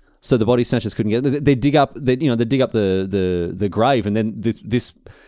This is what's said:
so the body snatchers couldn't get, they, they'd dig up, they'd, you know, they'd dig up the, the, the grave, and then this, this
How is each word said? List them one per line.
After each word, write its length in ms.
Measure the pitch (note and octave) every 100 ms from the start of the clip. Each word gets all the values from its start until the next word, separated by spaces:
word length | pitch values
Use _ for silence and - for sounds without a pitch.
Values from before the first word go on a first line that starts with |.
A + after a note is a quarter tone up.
| _ _
so 160 | - B2
the 80 |
body 200 | A2 B2
snatchers 280 | A#2+ B2 G#2+
couldn't 180 | - G#2+
get, 120 | A2+
they, 160 | C#3 C#3+
they'd 220 | C#3+ C3
dig 160 | C#3+ D3
up, 160 | C#3
they'd, 280 | - C3 B2+
you 60 | D#3
know, 80 | A#2
they'd 120 | A#2
dig 120 | C3+
up 120 | B2
the, 340 | A2+ G2 F#2+ F#2+
the, 460 | G2 F#2 F2+ E2+
the 140 | F2+ G2+
grave, 340 | F2 A#2+ C3
and 120 | G2+ G#2
then 180 | A2+ A2
this, 240 | G#2+ G#2
this 300 | G#2+ A#2+ - - - -